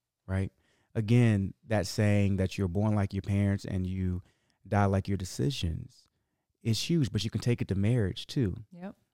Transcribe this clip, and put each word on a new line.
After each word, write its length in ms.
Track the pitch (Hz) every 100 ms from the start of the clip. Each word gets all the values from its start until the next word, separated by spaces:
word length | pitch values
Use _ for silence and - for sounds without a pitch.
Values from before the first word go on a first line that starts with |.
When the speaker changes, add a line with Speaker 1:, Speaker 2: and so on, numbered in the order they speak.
| _ _ -
Speaker 1:
right? 260 | 95 95 - _ _ _ 117
Again, 580 | 107 120 120 104 98 - -
that 180 | 107 90
saying 520 | - 104 104 101 98
that 200 | 95 -
you're 100 | 95
born 280 | 90 107 104
like 180 | 98
your 80 | 98
parents 440 | - 101 101 98 -
and 200 | 92 92
you 380 | 95 92 90 - _ _ _ 98
die 180 | 101 101
like 220 | 98 -
your 100 | 98
decisions 920 | 92 - 135 135 82 80 - - _ _ _ _ _ _
is 260 | 113 110 -
huge, 220 | 170 123
but 120 | 107
you 60 | 113
can 120 | 101
take 200 | - 120
it 60 | 107
to 80 | 98
marriage 500 | 101 123 95 - -
too. 280 | - 107 90 110
Speaker 2:
Yep. 240 | 175 185 - _